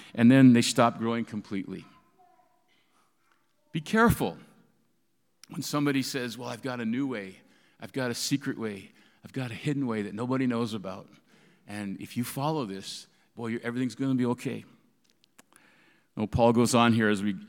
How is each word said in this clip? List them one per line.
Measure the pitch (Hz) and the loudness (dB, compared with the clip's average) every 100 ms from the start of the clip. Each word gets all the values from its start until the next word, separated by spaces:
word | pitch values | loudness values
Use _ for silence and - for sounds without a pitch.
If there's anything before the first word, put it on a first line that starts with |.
| - | -10
And | - 117 | 4 8
then | 135 131 | 10 10
they | 117 | 8
stop | 120 - 120 - | 4 2 2 2
growing | 113 117 | -4 -4
completely. | 113 107 - 101 - 90 - _ _ _ _ _ _ _ _ _ _ _ _ _ _ _ _ _ _ | -6 -10 -8 -8 -8 -12 -16 _ _ _ _ _ _ _ _ _ _ _ _ _ _ _ _ _ _
Be | 165 | -8
careful | 156 220 226 156 110 82 - _ _ _ _ _ _ _ _ _ - | -2 4 4 4 -2 -4 -14 _ _ _ _ _ _ _ _ _ -14
when | - | -12
somebody | - 147 143 135 | -6 -2 0 0
says, | 127 139 123 113 | -2 -4 -8 -8
"Well, | 123 | -12
I've | 120 | -10
got | 131 123 | -8 -4
a | 113 | -4
new | 120 139 | -2 -4
way. | 113 95 92 _ _ _ _ | -6 -10 -16 _ _ _ _
I've | 110 | -10
got | 135 127 | -6 -4
a | |
secret | 117 - - 135 - | -4 -2 -4 -4 -6
way. | 110 101 - _ _ _ | -8 -8 -14 _ _ _
I've | - | -14
got | 135 127 | -10 -10
a | |
hidden | 107 151 143 127 | -8 -4 -4 -2
way | 110 | -4
that | 101 | -4
nobody | 104 123 131 131 | -6 -4 -2 0
knows | 117 117 | 0 -4
about. | 107 95 95 85 - _ _ _ _ - | -6 -10 -12 -16 -20 _ _ _ _ -14
And | 104 101 95 | -10 -8 -10
if | - 117 | -8 -6
you | |
follow | 123 - 147 156 | -6 -2 -2 -2
this, | 113 95 - - - _ _ | -4 -8 -12 -14 -16 _ _
boy, | - 117 | -10 -6
you're, | 117 | -6
everything's | 117 120 127 | -4 -4 -4
gonna | - 135 | -2 -2
be | 131 123 | 0 0
okay." | 120 135 113 - _ _ _ _ _ _ _ _ _ _ _ _ _ _ - | -2 -4 -8 -12 _ _ _ _ _ _ _ _ _ _ _ _ _ _ -6
No, | 107 | -2
Paul | 123 117 | 4 4
goes | 117 113 | 6 4
on | 120 117 | 4 4
here | 113 107 | 4 2
as | 104 | 0
we | 104 92 | -2 -6